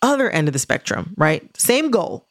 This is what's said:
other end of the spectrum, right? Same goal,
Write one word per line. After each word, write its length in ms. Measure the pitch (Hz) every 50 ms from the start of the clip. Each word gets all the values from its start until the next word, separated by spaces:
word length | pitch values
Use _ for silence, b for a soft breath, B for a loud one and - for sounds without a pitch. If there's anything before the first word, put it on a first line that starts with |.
| -
other 260 | 254 285 269 269 226
end 180 | - 160 156 151
of 40 | 135
the 60 | 139
spectrum, 540 | 131 - 135 135 - - - 98 - 165 190 -
right? 240 | 151 156 156 - - - - -
Same 320 | - - 240 277 311 311
goal, 380 | 240 208 165 - - - - _